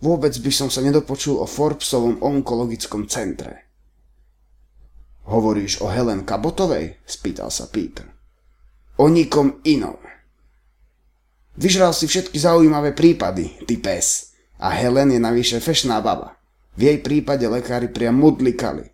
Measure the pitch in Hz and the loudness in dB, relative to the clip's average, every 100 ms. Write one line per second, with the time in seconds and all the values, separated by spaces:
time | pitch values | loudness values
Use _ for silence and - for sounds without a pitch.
0 | 147 170 147 123 123 131 135 131 139 147 | 0 2 0 0 -2 -2 -2 0 2 2
1 | 143 139 - 143 95 - 151 147 - 131 | 0 -4 -2 -2 -2 -2 -2 -2 -2 0
2 | 117 113 131 143 135 120 120 113 - 104 | 0 0 -2 -2 -2 -4 -4 -6 -8 -8
3 | 104 139 101 - - - _ _ _ _ | -6 -6 -6 -8 -12 -18 _ _ _ _
4 | _ _ _ _ _ _ _ _ - - | _ _ _ _ _ _ _ _ -20 -20
5 | - - - 110 110 104 98 - 92 107 | -20 -20 -4 0 0 0 -2 -4 -4 -2
6 | 120 98 95 98 147 - 185 110 82 - | -2 -4 -6 -4 -4 -2 -2 -2 -4 -12
7 | - - - - 53 - 60 110 85 - | -16 -10 -8 -8 -8 -10 -8 -8 -8 -10
8 | - - _ _ _ _ _ _ _ - | -20 -20 _ _ _ _ _ _ _ 2
9 | 143 170 151 147 139 - 160 143 95 - | 4 4 4 2 2 0 0 0 0 -8
10 | - - _ _ _ _ _ _ _ _ | -20 -20 _ _ _ _ _ _ _ _
11 | _ _ _ _ _ - 185 185 185 165 | _ _ _ _ _ -2 2 4 4 2
12 | 156 190 185 151 170 170 156 151 147 143 | -2 -2 -2 -2 2 6 6 4 0 4
13 | 165 170 90 92 76 - - 117 - 87 | 4 4 0 -4 -6 -8 -6 -4 -2 -2
14 | - - - _ _ - 92 - 123 127 | -2 -4 -8 _ _ -8 -4 -2 2 4
15 | 139 123 113 120 120 117 165 160 131 110 | 4 2 2 0 0 -2 -2 0 0 0
16 | 107 90 - - _ _ _ - 131 147 | -2 -4 -6 -20 _ _ _ 2 2 4
17 | 135 147 139 139 120 123 123 123 120 - | 0 -2 0 -2 0 -2 -4 -4 -4 -2
18 | 117 123 151 - 131 120 110 73 - | 0 4 6 4 0 0 -4 -6 -12